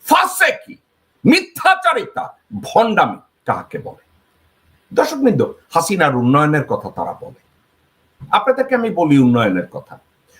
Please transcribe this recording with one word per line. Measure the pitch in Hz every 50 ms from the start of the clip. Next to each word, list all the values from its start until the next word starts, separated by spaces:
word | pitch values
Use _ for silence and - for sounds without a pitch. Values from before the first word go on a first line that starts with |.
| -
ফাসেকি, | - 302 359 - - - - 370 277 - - - - - _ _ _ _ _ _ _ _ _ -
মিথ্যাচারিতা, | - 311 381 - - - - - 370 381 - - 339 311 233 - - - - - - - _ _ - 208
ভণ্ডামি | 202 - - - - 233 226 214 170 156 - - - _ _ _ _ -
কাকে | - - - - - - 104
বলে? | - - - _ _ _ _ _ _ _ _ _ _ _ _ _ _ _ _ _ _ - -
দর্শকবৃন্দ, | - 302 - 320 277 269 240 185 135 113 - - - _ _
হাসিনার | - 165 160 - 202 175 160 143 131
উন্নয়নের | 123 120 123 139 147 151 151 151 147 -
কথা | - 113 101 - 95
তারা | - 90 85 85 85 -
বলে। | - - 127 _ _ _ _ _ _ _ _ _ _ _ _ _ _ _ _ - - -
আপনাদেরকে | - 208 - 262 254 269 262 269 262
আমি | 233 226 226
বলি | 180 170 170 151 143 139
উন্নয়নের | 127 123 120 120 113 101 92 90 -
কথা, | - - 71 - - - - _ _ _ _ _ _ _